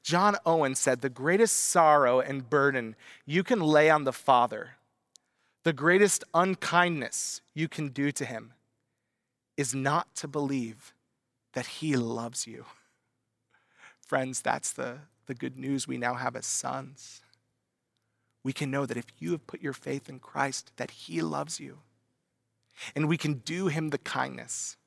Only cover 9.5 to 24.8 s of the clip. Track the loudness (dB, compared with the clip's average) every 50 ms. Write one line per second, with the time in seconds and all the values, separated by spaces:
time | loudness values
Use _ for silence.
9.5 | _ -4 -4 -2 -2 -2 0 0 0 0 -2 -4 -8 -12 -10 -6 -4 -2 -2 -2
10.5 | -2 -2 -4 -4 -8 -14 -20 -20 _ _ _ _ _ _ _ _ _ _ _ _
11.5 | -8 -8 -8 -8 -8 -6 -2 0 0 0 0 -2 -4 -6 -8 -8 -8 -10 -10 -10
12.5 | -12 -16 -18 -20 -20 _ _ _ _ _ _ _ _ _ _ _ _ _ _ _
13.5 | _ _ _ _ _ _ -20 -20 -20 _ _ -4 -2 -2 -2 -2 -6 -4 -2 -2
14.5 | -2 -2 -2 -6 -8 -6 -8 -8 -8 -12 -16 -20 _ _ _ -12 -10 -8 -8 -10
15.5 | -10 -8 -6 -4 -4 -4 -4 -6 -6 -4 -2 -2 -2 -2 -4 -6 -6 -6 -6 -6
16.5 | -6 -4 -4 -6 -6 -8 -8 -12 -16 -20 -20 -20 -20 -20 _ _ _ _ _ _
17.5 | _ _ _ _ _ _ _ _ _ _ _ _ _ _ _ _ _ _ -8 -6
18.5 | -6 -4 -4 -2 -2 -2 -2 -2 -4 -6 -10 -12 -12 -10 -6 -4 -4 -6 -6 -8
19.5 | -14 -10 -8 -8 -8 -8 -8 -8 -8 -8 -8 -12 -18 -18 -18 -10 -4 -2 -2 -2
20.5 | -2 -6 -10 _ _ -10 -10 -10 -12 -14 -14 -8 -6 -4 -4 -2 -4 -4 -6 -6
21.5 | -8 -12 -12 -14 -18 -20 _ _ _ _ _ _ _ _ _ _ _ _ _ _
22.5 | _ _ _ _ _ -16 -14 -8 -4 0 0 2 2 0 0 -2 -4 -4 -6 -8
23.5 | -6 -2 -2 -2 0 -2 -2 -2 -4 -4 -4 -4 -4 -4 -4 -4 -6 -10 -12 -10
24.5 | -10 -10 -10 -10 -12 _